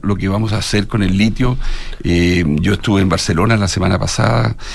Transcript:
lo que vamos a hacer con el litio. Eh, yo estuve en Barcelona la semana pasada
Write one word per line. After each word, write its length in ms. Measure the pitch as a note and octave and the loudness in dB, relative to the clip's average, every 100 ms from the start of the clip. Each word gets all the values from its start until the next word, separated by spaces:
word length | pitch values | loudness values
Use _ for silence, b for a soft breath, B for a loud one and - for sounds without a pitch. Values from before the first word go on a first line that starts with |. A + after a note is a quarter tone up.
lo 100 | G2 | -4
que 140 | G2+ G2 | -2 -2
vamos 240 | G2 A2 | -2 -2
a 60 | G#2+ | -2
hacer 280 | - G#2 G2+ | -2 -2 -2
con 160 | A2+ | 0
el 160 | F#2+ F#2+ | 0 2
litio. 400 | A2 - B2+ B2+ B B B B | 2 2 0 0 B B B B
Eh, 400 | E2+ F2 F2 F2+ E2 D2+ | 0 2 2 2 0 0
yo 140 | F2+ | 0
estuve 260 | G2+ - G2 | 0 2 2
en 80 | F#2+ | 2
Barcelona 480 | E2+ - E2 A2 A2+ | 0 0 0 2 2
la 100 | G2 | 0
semana 320 | - F#2 G2 | 0 0 0
pasada 580 | - - A2+ A#2 A2+ A2 B | -2 0 0 2 0 -4 B